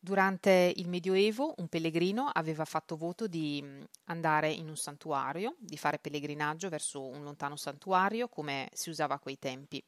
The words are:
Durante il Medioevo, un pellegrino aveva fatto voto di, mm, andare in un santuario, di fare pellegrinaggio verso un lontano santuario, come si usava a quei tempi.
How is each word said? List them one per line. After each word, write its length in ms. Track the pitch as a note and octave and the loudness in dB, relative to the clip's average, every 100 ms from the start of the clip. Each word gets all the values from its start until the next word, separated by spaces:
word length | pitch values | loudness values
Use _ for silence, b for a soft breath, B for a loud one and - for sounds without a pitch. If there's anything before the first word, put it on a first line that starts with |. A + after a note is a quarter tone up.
Durante 680 | F3+ G3 F#3+ F#3+ G3+ F#3 F3+ - | 0 4 4 4 8 8 8 4
il 140 | F3 | -2
Medioevo, 640 | F3+ F3 F#3+ G#3 G#3+ D4 - | -2 2 4 4 4 -4 -2
un 100 | E3 | -4
pellegrino 580 | E3+ E3 D#3+ F3+ G#3+ C#4 | -2 0 2 2 2 0
aveva 380 | - D#3+ D#3 D#3 | -2 -2 -2 -2
fatto 320 | D#3 - D#3+ | -2 -4 -6
voto 280 | E3 F3 A3+ | -6 -4 -4
di, 360 | E3 D3+ C#3+ | -2 -2 -2
mm, 200 | C#3+ C#3 D3 _ - | -6 -14 -18 _ -8
andare 440 | E3+ D#3+ D3+ D#3 | -2 2 4 2
in 160 | D3+ D#3 | 0 -6
un 80 | D#3 | -8
santuario, 800 | - C#3+ D#3+ C#3 B2+ D3+ A3 E4+ | -10 -10 -4 -2 -2 -4 -6 -8
di 200 | G#3 D3+ | -14 -4
fare 200 | D3+ D3 | -2 -2
pellegrinaggio 720 | - D3 D3 D3 D3+ D#3+ F#3+ | -4 -6 -6 -2 -2 -2 -6
verso 380 | D#3 - C#3+ C3+ | -4 -6 -6 -10
un 180 | C3+ | -10
lontano 320 | D3 C#3+ C#3+ D3 | -12 -8 -8 -6
santuario, 720 | - C#3+ - F#3 G3 A3 A#3+ | -8 -8 2 4 4 2 -4
come 400 | - D3 C#3 C3 | -4 -4 -4 -6
si 160 | - - | -8 -8
usava 240 | D#3 D3 | -2 0
a 60 | C#3 | 0
quei 200 | - C#3 | -4 -6
tempi. 420 | C#3 C3 C#3+ C#3 | -6 -6 -8 -10